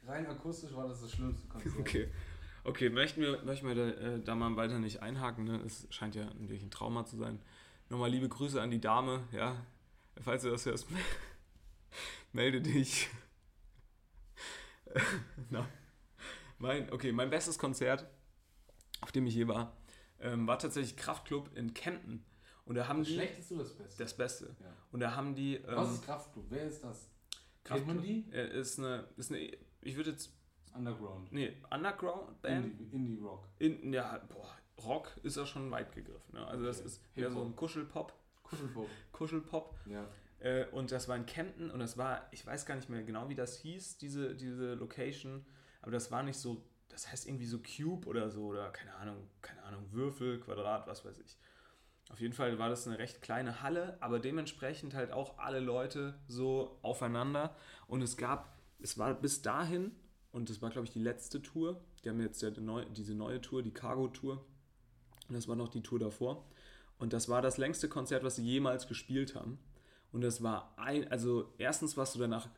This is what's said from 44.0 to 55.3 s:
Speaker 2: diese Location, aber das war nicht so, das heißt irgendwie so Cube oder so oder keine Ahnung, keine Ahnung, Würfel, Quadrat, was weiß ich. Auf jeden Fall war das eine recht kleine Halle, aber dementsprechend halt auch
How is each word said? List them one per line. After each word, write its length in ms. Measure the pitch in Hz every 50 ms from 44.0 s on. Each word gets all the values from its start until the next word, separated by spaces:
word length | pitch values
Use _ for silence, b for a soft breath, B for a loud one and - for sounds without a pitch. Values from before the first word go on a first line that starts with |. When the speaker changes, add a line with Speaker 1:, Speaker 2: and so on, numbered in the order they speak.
| - 143 139 143 139 131 117
Speaker 2:
diese 400 | - 131 127 123 123 127 123 123
Location, 720 | 120 120 113 - - 127 139 143 - - 131 135 135 135 B B B B B B B
aber 100 | B 107
das 180 | 113 120 117 -
war 140 | 117 123 135
nicht 140 | 139 131 -
so, 260 | - 123 117 110 - - - _ _ _
das 220 | - - - -
heißt 160 | - 135 - -
irgendwie 180 | 139 127 120
so 140 | 117 117 117
Cube 480 | - - - - 147 160 185 175 - -
oder 220 | - 117 107 107
so 160 | 101 104 104
oder 240 | 104 101 101 101 92
keine 240 | - - - - -
Ahnung, 320 | 98 101 107 101 101 98 98 - -
keine 200 | - - - - -
Ahnung, 220 | 101 101 101 101 95
Würfel, 480 | 101 117 131 143 139 - 127 127 123 117
Quadrat, 480 | 117 - 107 104 101 104 107 104 - -
was 160 | 101 - -
weiß 140 | 98 98 -
ich. 180 | - - - B B B B B B B B B B B B B B -
Auf 80 | 113 101
jeden 140 | 113 120 123
Fall 260 | - 139 120 117 110
war 80 | 113 117
das 180 | 120 117 - 120
eine 120 | 113 107
recht 220 | 110 113 - -
kleine 400 | - - 113 123 131 120 117 113
Halle, 360 | 139 139 160 170 175 185 180 -
aber 180 | - 120 120 117
dementsprechend 760 | 113 131 147 160 151 151 - - - 131 156 151 - 139 135
halt 180 | 135 127 120
auch 260 | 127 127 135 135